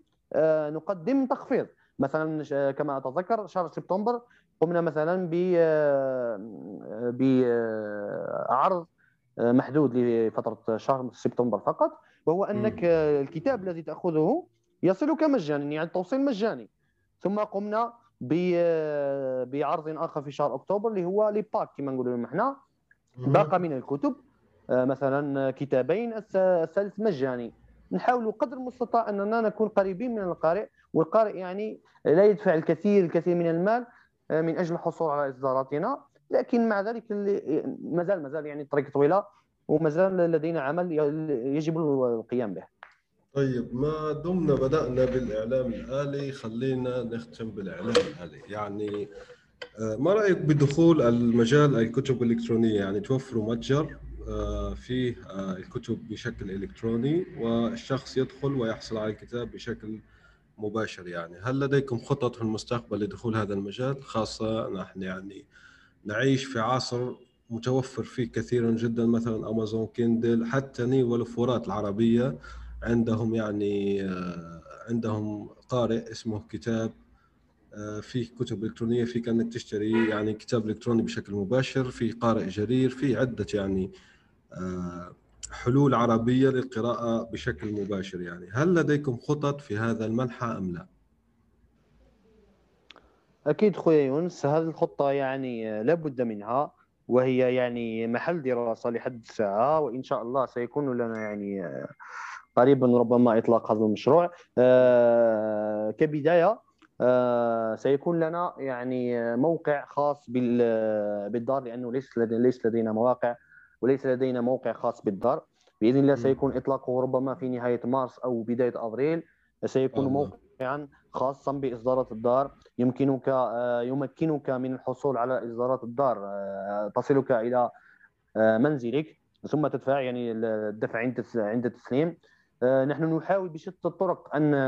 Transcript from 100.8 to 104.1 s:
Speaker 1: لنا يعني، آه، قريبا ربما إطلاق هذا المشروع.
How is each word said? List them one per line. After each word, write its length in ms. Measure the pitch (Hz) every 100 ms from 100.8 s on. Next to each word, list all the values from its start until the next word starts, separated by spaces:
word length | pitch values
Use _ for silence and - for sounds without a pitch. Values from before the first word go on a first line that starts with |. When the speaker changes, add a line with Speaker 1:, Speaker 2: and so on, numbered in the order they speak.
| 143 123
Speaker 1:
لنا 240 | 117 113
يعني، 440 | 107 104 101 98 85
آه، 220 | 67 - - - - - - - -
قريبا 420 | 127 139 127 120
ربما 400 | 117 123 123 113
إطلاق 340 | 117 113 -
هذا 80 | 110
المشروع. 520 | 110 101 -